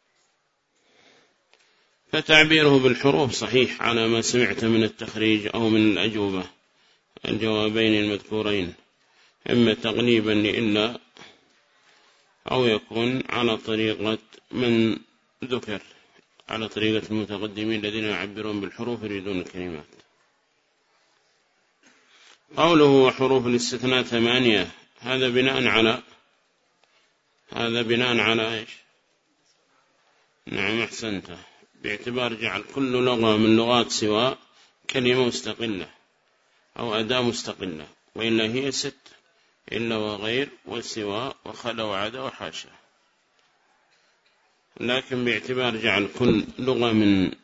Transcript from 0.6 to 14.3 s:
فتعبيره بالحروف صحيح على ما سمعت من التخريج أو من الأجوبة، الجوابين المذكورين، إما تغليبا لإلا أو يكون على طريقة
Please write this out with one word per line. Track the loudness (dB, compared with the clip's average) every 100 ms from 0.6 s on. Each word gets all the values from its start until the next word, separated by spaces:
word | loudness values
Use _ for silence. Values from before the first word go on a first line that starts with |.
| _ _ _ _ _ _ _ _ _ _ _ _ _ _ _
فتعبيره | -4 6 6 8 6 6 6
بالحروف | 6 4 2 4 2
صحيح | -2 0 2 2 0
على | -2 0 2
ما | 0
سمعت | 2 2 0 0 2
من | 4
التخريج | 2 -2 -10 -2 2 2 0
أو | -2 2
من | 4 4
الأجوبة، | 2 0 -2 -2 -4 -8 -14 _ _ _ _ _ -12 -6
الجوابين | -4 -2 0 0 2 2 2
المذكورين، | 0 -4 -6 -4 -2 -2 -4 -8 _ _ _ _ _ _ 0
إما | 4 4
تغليبا | 2 -2 0 2 2 2
لإلا | 2 2 0 0 0 -2 -4 _ -20 -20 _ _ _ _ _ _ _ _ _ _ _ -4
أو | 0 2
يكون | 0 -2 -4 -2 -2 -4
على | -2 -2 -2
طريقة | -4 -2 -2 -2 -4 -4 -8